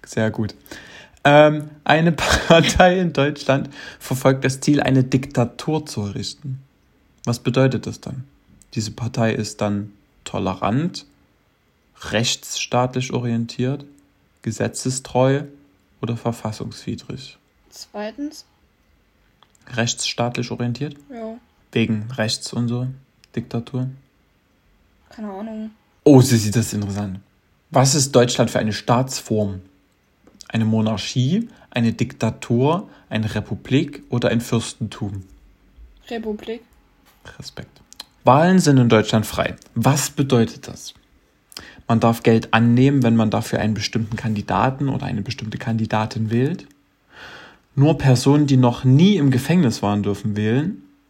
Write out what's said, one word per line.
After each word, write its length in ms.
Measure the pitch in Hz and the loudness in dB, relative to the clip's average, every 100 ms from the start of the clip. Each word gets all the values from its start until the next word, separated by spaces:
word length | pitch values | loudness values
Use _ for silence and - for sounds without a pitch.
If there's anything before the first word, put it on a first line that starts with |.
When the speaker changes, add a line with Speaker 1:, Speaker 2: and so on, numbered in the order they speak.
| - | -8
Speaker 1:
Sehr 240 | - 110 | -2 -2
gut. 240 | 107 107 - - - - - - _ | -2 -6 -8 -20 -20 -20 -20 -20 _
Ähm, 460 | 139 147 151 151 147 - | 6 8 8 6 -6 -12
eine 280 | - 151 170 | 2 4 4
<laughs> 0 | |
Partei 880 | 156 - - - 165 160 - 180 185 | 2 0 -2 6 6 6 4 4 4
in 140 | 175 | 0
Deutschland 560 | 139 139 147 - 135 139 - - - | 0 -2 -2 0 0 -2 -12 -20 -18
verfolgt 440 | - 131 135 135 | -8 0 2 2
das 160 | 135 131 | 0 -2
Ziel, 220 | - 143 | 0 2
eine 220 | 131 131 | 4 2
Diktatur 840 | 131 131 131 - 120 - - 156 151 | 4 0 0 -2 -2 -4 -4 -4 -4
zu 160 | - | -8
errichten. 580 | 104 98 101 - 139 131 - _ _ _ _ _ | -6 -6 -10 -10 -12 -12 -14 _ _ _ _ _
Was 160 | - 117 | -6 -4
bedeutet 480 | - 127 131 113 - | -2 2 2 0 -6
das 140 | - | -12
dann? 240 | - 131 127 _ _ _ _ | -12 -14 -14 _ _ _ _
Diese 180 | - 107 | -8 -8
Partei 420 | - 113 - 113 | -6 -8 -2 -2
ist 280 | 110 104 - | -2 -6 -4
dann 300 | 104 101 104 _ _ _ - | -4 -2 -6 _ _ _ -10
tolerant, 800 | 98 95 92 - 120 170 - - _ _ _ _ _ _ _ _ _ - | -6 -4 -4 -2 0 -2 -8 -18 _ _ _ _ _ _ _ _ _ -4
rechtsstaatlich 1000 | 110 117 - - - - 123 127 127 131 | -2 -2 -4 -8 -10 -4 -2 0 -2 -4
orientiert, 720 | 127 120 117 117 - 127 139 - _ _ _ _ _ | -4 -2 -4 -4 -4 -4 -4 -10 _ _ _ _ _
gesetzestreu 1000 | - 110 117 - 131 131 - 123 131 139 139 - _ _ _ _ | -10 -4 -6 -4 -6 -6 -4 2 2 2 -4 -16 _ _ _ _
oder 160 | - 117 | -8 -4
verfassungswidrig? 1200 | 117 117 110 104 117 - - 117 - 135 - - _ _ _ | -6 -6 -8 -8 -12 -12 -10 -10 -10 -16 -16 -20 _ _ _
Speaker 2:
Zweitens? 760 | - - 208 208 - 294 302 - _ _ _ _ _ _ _ _ _ _ _ - | -20 -16 -12 -12 -8 -12 -12 -20 _ _ _ _ _ _ _ _ _ _ _ -12
Speaker 1:
Rechtsstaatlich 760 | 120 117 - - - 120 120 120 | -4 -4 -4 -8 -4 -4 -4 -8
orientiert? 440 | 113 120 117 147 147 _ | -6 -6 -4 -8 -10 _
Speaker 2:
Ja. 220 | 240 220 226 _ _ _ | -14 -12 -14 _ _ _
Speaker 1:
Wegen 380 | 120 110 110 110 127 | -2 0 -2 -6 -4
rechts 340 | 110 - - | -4 -4 -6
und 160 | 120 120 | -4 -4
so, 200 | 123 131 131 _ _ _ - | -4 -6 -10 _ _ _ -10
Diktatur? 520 | - 117 117 127 127 131 _ _ _ _ _ _ _ _ _ _ _ | -8 -8 -6 -6 -6 -10 _ _ _ _ _ _ _ _ _ _ _
Speaker 2:
Keine 200 | - 214 | -14 -12
Ahnung. 400 | 190 220 220 220 _ _ _ | -10 -10 -10 -12 _ _ _
Speaker 1:
Oh, 160 | - 135 | 8 8
Sissi, 280 | 120 117 107 | 8 2 2
das 180 | 110 110 | 0 -2
ist 60 | |
interessant. 460 | 107 101 101 104 95 _ _ _ _ _ | -4 -4 -6 -6 -10 _ _ _ _ _
Was 240 | 143 135 | 2 2
ist 220 | 147 135 127 | 2 2 4
Deutschland 340 | 120 - 117 | 2 2 0
für 80 | - | 0
eine 140 | 107 | -2
Staatsform? 880 | 104 - 120 131 - - 107 104 98 92 _ _ _ _ _ _ _ - | -4 0 0 0 -6 -4 -2 -2 -6 -14 _ _ _ _ _ _ _ -6
Eine 160 | 113 110 | -2 0
Monarchie, 840 | 110 110 104 - 127 127 185 233 - _ | 2 0 -2 -4 -2 0 0 -2 -12 _
eine 240 | 123 117 | -2 -2
Diktatur, 960 | 110 - - 110 - - 120 135 175 214 - _ | 0 -6 -2 -4 -4 -2 0 2 0 -4 -18 _
eine 240 | 110 107 107 | -4 -4 -4
Republik 680 | - 101 - 131 - - - | -6 -10 0 0 0 -8 -6
oder 200 | 123 127 | -2 0
ein 120 | 117 | 0
Fürstentum? 840 | 117 117 - - 107 - 101 98 - - _ _ _ _ - _ - | 0 -2 -4 -8 -10 -8 -8 -8 -14 -20 _ _ _ _ -20 _ -12
Speaker 2:
Republik. 520 | 233 220 208 - 226 _ _ _ _ _ _ - - | -10 -8 -10 -10 -12 _ _ _ _ _ _ -20 -18
Speaker 1:
Respekt. 440 | - - - _ _ _ - _ | -18 -16 -18 _ _ _ -20 _
Wahlen 360 | - 135 170 190 | 4 4 6 4
sind 180 | 147 135 | 6 4
in 120 | 120 | 6
Deutschland 360 | 113 104 110 104 | 4 4 0 -2
frei. 300 | - - - - - | -4 -6 -6 -10 -2
Was 340 | 113 139 - | 0 0 -2
bedeutet 580 | - 135 127 113 - - | -4 0 2 2 -4 -16
das? 260 | - - - _ _ _ _ _ - - - _ | -18 -20 -20 _ _ _ _ _ -20 -20 -20 _
Man 120 | 113 | 2
darf 240 | 113 113 | 2 2
Geld 300 | - 113 113 | 4 4 4
annehmen, 500 | 113 117 120 135 139 | 2 4 6 4 4
wenn 120 | 120 113 | 4 4
man 140 | 110 | 2
dafür 300 | 110 113 113 | 0 -2 -2
einen 160 | 107 107 | -2 -2
bestimmten 420 | - 117 104 113 | -4 -4 -4 -4
Kandidaten 720 | 113 104 101 95 123 135 139 | -4 -4 -2 0 0 -2 -4
oder 160 | 117 - | -4 -4
eine 160 | - | -6
bestimmte 360 | 98 - 110 - | -6 -8 -8 -8
Kandidatin 720 | - 113 110 110 110 - 110 | -4 -4 -2 -2 -2 -4 -2
wählt. 360 | 117 135 180 - _ _ _ _ - - - - _ _ - | 0 0 -4 -12 _ _ _ _ -20 -20 -20 -20 _ _ 2
Nur 220 | 143 165 | 2 4
Personen, 500 | 135 123 - 147 143 | 4 4 4 4 4
die 100 | 131 | 4
noch 260 | 127 120 | 4 2
nie 320 | 127 131 185 202 | 4 6 6 4
im 120 | 139 | 2
Gefängnis 500 | 127 - 175 135 113 | 2 2 2 2 0
waren, 200 | 101 104 | -2 0
dürfen 320 | 101 101 107 104 | -2 -2 -4 -2
wählen. 460 | 107 123 160 247 - _ _ | 0 0 -2 -6 -16 _ _